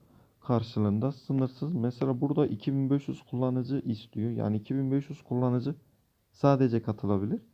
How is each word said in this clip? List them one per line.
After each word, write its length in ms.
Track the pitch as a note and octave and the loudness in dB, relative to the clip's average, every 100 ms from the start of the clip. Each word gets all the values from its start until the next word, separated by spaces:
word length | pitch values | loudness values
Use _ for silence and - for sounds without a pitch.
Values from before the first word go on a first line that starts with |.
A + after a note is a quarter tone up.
| _ - _ _ | _ -20 _ _
karşılığında 720 | - A#2 A2+ - G#2 G#2 C3 | 0 0 0 0 2 2 0
sınırsız. 640 | C#3 - C3+ B2+ - D3 C3+ | -4 -4 0 0 -2 -4 -2
Mesela 460 | A#2+ - C3+ B2 | -2 -2 -2 0
burada 260 | C#3+ C#3+ C#3+ | 0 2 0
iki 260 | G#2 - | 0 -2
bin 160 | C#3 C3+ | 0 2
beş 180 | C#3+ C#3 | 0 -2
yüz 140 | C#3 | -10
kullanıcı 600 | - B2 B2+ B2+ B2 C#3 - | -6 -2 0 0 -2 -4 -2
istiyor. 460 | A2 - G#2+ A2+ | -6 -6 -4 -4
Yani 260 | A2+ G#2+ G#2+ | -2 0 -2
iki 180 | - C3+ | -2 -2
bin 160 | C3+ | 0
beş 180 | C#3 C#3 | 0 -2
yüz 120 | D3 | -12
kullanıcı 540 | - B2 B2+ B2 C3 - _ _ _ _ _ | -4 0 2 0 -2 -6 _ _ _ _ _
sadece 500 | - C#3+ C3+ C3 A#2 | 0 4 6 4 2
katılabilir. 600 | A2+ G#2+ G2 G2 G#2+ G#3+ - | -2 -4 0 0 0 -4 -8